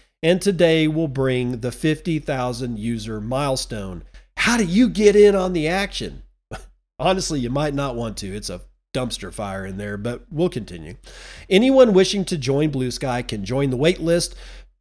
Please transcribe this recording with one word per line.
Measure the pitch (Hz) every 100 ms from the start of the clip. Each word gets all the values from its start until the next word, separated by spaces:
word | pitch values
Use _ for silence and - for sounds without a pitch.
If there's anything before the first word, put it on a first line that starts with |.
| _ _
and | 160 180
today | 196 175 170 160 156
will | 156 160
bring | 131 131 127 123 120
the | 123
fifty | - 156 151 - 156
thousand | 147 135 123 120 127 110
user | 113 117 107 107
milestone. | 110 131 143 131 - 110 95 87 - - _ -
How | - 233
do | 180
you | 190 247
get | 165 208 208
in | 208
on | 196 185
the | 175 151
action? | 190 196 - 95 69 - _ _
<laughs> | - - _ _ -
Honestly, | 160 190 - 147
you | 120
might | 139 151
not | 139 139 120
want | 113 98
to. | 98 104
It's | -
a | 90 - _ _
dumpster | 131 123 - 92
fire | - 101 95 95
in | 95
there, | 104 104
but | 113 123 -
we'll | 156 180
continue. | 131 95 87 78 104 - - - - -
Anyone | 196 262 269 247
wishing | 190 190 202 185
to | 170
join | 127 139 156
Blue | 135 127
Sky | - 135 123
can | 123 107 95
join | 131 143
the | 127
wait | 160 185
list | 165 170 - - - - - _